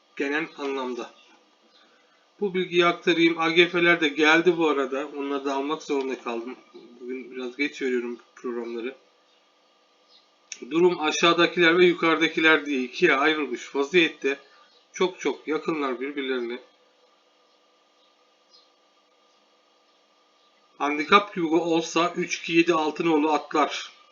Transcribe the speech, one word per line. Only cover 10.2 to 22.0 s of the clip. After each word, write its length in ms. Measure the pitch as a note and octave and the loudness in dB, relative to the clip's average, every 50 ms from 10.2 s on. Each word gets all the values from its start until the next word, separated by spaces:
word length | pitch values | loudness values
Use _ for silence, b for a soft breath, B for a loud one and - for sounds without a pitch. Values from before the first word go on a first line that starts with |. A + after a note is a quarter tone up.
| _ _ _ _ _ _ - - A#2+ A#2+ | _ _ _ _ _ _ -16 -16 -12 -4
Durum 280 | D3 E3 F3+ F3+ E3+ D3+ | 0 2 2 2 2 2
aşağıdakiler 800 | D#3 D3+ D3 - F3+ E3+ E3+ F3 E3+ E3 - F3 F3 E3 E3 | -2 -2 0 2 2 2 4 4 2 2 2 4 4 4 6
ve 80 | F#3 F3+ | 6 4
yukarıdakiler 800 | F3+ E3 - E3 E3 D#3+ D#3 D#3+ D#3 D#3+ E3+ D#3+ D#3+ D#3 D3+ C#3+ | 4 4 2 2 2 2 2 0 0 0 2 4 4 4 4 2
diye 180 | D3 C#3+ B2+ B2+ | -2 -2 -2 -2
ikiye 320 | B2 - - F3+ E3 C#3 | -4 -6 -4 -2 0 0
ayrılmış 600 | C3+ C#3+ D#3 D#3 D#3 D3 B2+ A#2+ A2 - - - | 2 2 0 0 0 -4 -6 -6 -10 -10 -8 -4
vaziyette. 640 | C#3 C#3 C#3 E3+ F3+ E3 D3+ - - - C#3 C#3 - - b b b b b b _ _ _ _ | -4 -4 2 2 2 2 2 -2 -4 -4 -4 -4 -4 -10 b b b b b b _ _ _ _
Çok 260 | - F#3+ F3+ F#3 - | -4 -4 -4 -4 -4
çok 280 | - D3 A#2+ - - | -6 -6 -6 -4 -6
yakınlar 520 | C3+ D#3 D3+ - F3 E3 D3+ C#3+ C3 B2 A#2 | -6 -6 -4 -4 -4 -4 -4 -4 -6 -6 -6
birbirlerine. 600 | B2+ C#3 C#3+ C#3+ C3+ C3 C3 B2+ A#2+ A#2 A#2+ B2+ - _ _ _ _ _ _ _ _ _ _ _ _ _ _ _ _ _ _ _ _ _ _ _ _ _ _ _ _ _ _ _ _ _ _ _ _ _ _ _ _ _ _ _ _ _ _ _ _ _ _ _ _ _ _ _ _ _ _ _ _ _ _ _ _ _ _ _ _ _ _ _ _ _ _ _ _ _ _ _ _ _ _ | -8 -8 -8 -8 -6 -4 -4 -4 -6 -8 -8 -12 -14 _ _ _ _ _ _ _ _ _ _ _ _ _ _ _ _ _ _ _ _ _ _ _ _ _ _ _ _ _ _ _ _ _ _ _ _ _ _ _ _ _ _ _ _ _ _ _ _ _ _ _ _ _ _ _ _ _ _ _ _ _ _ _ _ _ _ _ _ _ _ _ _ _ _ _ _ _ _ _ _ _ _
Handikap 580 | _ C#3+ C#3 D3 D3+ D3+ - G3+ G3+ G3+ - - | _ -4 -4 -2 -4 0 4 4 2 2 0 -6
gibi 120 | F#3 E3 | -4 -2
olsa 680 | D#3 D#3+ E3+ E3 F3 D#3+ E3 D#3+ - - E3 | 0 0 0 2 2 0 0 -2 -2 -2 0